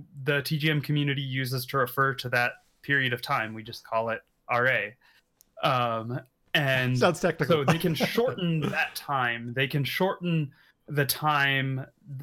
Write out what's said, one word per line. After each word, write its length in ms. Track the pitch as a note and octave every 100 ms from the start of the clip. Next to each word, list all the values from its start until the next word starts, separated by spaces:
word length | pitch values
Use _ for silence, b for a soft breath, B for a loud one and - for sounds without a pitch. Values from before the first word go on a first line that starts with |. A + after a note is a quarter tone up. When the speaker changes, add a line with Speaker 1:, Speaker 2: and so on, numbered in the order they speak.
| - C#3+ C3
Speaker 1:
the 160 | C#3+
T 160 | C3+ D#3
G 120 | D#3
M 120 | D3+
community 400 | C#3+ D3 C#3+ C#3
uses 440 | C3+ C3 B2+ C3 B2
to 100 | C#3
refer 360 | B2 - C3+ B2+
to 120 | B2
that 240 | A#2+ A#2+ - _ _
period 320 | - C#3 C3
of 80 | A#2+
time. 320 | - C3+ A2
We 100 | A2+
just 220 | A2+ - -
call 240 | A2+ A2+
it 100 | A2+ _ _ -
R 180 | A#2+ B2+
A. 280 | A#2+ G#2 - b b _ _ _ -
Um, 560 | D3+ B2+ A#2+ A2+ A2+ C3 - _ _
and 420 | D#3+ C3+ C3 B2+ B2+
Speaker 2:
Sounds 220 | F3+ D#3+
technical. 460 | F3+ - C#3+ D#3+ C#3
Speaker 1:
so 60 |
they 80 | E3
can 160 | F3 D#3+
shorten 640 | B3 - B3 - F3 D#3+
Speaker 2:
<laughs> 100 | -
Speaker 1:
that 240 | D#3 -
time. 600 | - - C#3 A#2+ A#2 A#2+ B2
They 120 | C3+
can 160 | D3
shorten 680 | B2+ - F#3+ - F3 D#3+ C#3+ b b b -
the 180 | D3 C3
time 760 | - D3+ D3 C#3 C3+ C3+ C3 - _ - C3+